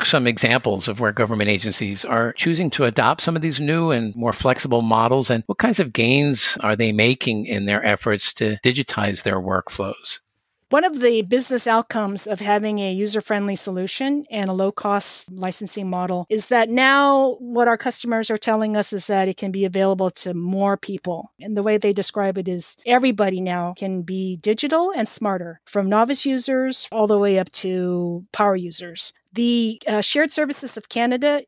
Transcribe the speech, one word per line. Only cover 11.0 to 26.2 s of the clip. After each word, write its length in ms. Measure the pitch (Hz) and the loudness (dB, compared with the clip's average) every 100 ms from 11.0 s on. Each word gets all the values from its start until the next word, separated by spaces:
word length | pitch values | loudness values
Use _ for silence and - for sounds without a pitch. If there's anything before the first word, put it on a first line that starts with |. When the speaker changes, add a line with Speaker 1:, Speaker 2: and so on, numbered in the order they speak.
| 247 226 | 2 2
Speaker 2:
business 460 | 185 247 254 247 240 | 2 2 2 2 2
outcomes 580 | 226 233 226 202 196 220 | 2 0 -2 -2 0 0
of 140 | 196 | 0
having 400 | 208 208 214 208 | 0 0 0 -2
a 120 | 196 | -2
user-friendly 640 | 190 208 214 - 208 202 196 | -2 -2 -2 -2 -2 -2 -2
solution 720 | - 180 185 - 269 285 - | -2 -4 -4 -4 -2 -2 -4
and 180 | 214 196 | -6 -4
a 40 | |
low-cost 800 | 185 196 - 208 202 - - - | -2 -2 -2 -2 0 2 2 -2
licensing 600 | 185 185 - 202 214 190 | -6 -2 -2 0 -2 -2
model 340 | 180 180 180 175 | -2 -2 -4 -2
is 220 | 214 - | 0 2
that 200 | 240 226 | 4 4
now 640 | 240 262 277 277 277 269 247 | 4 4 4 4 4 2 -2
what 300 | 240 240 240 | -4 0 2
our 100 | 226 | 2
customers 540 | 254 - 233 226 220 | 0 -2 0 -2 -2
are 60 | 214 | -2
telling 380 | - 220 214 208 | 0 0 0 0
us 160 | 202 | 0
is 140 | 196 - | 0 0
that 220 | 196 190 | 2 0
it 100 | 180 | -2
can 140 | 190 | -4
be 120 | 190 | -2
available 460 | 190 190 190 190 185 | 0 2 2 2 0
to 240 | - 180 | -2 -4
more 420 | 175 175 190 202 196 | -4 -2 0 0 -2
people. 560 | - 190 180 170 - - | -4 -8 -6 -8 -10 -14
And 160 | 202 208 | -6 -2
the 80 | |
way 140 | 208 214 | 2 2
they 160 | 208 | 2
describe 460 | 202 185 214 196 190 | 0 -2 -2 -2 -2
it 80 | 185 | -4
is 300 | 180 - - | 0 0 0
everybody 580 | 240 247 262 208 196 185 | 2 2 4 2 0 0
now 340 | 185 180 175 180 | -4 -4 -6 -6
can 240 | 196 185 | -6 -6
be 360 | 170 190 190 175 | -6 -6 -6 -2
digital 540 | 214 220 285 320 359 | 0 0 0 0 0
and 160 | 339 220 | 0 0
smarter, 540 | - 214 185 170 165 - | 0 0 -4 -8 -14 -6
from 220 | 202 196 | -2 2
novice 380 | 214 233 277 | 4 4 2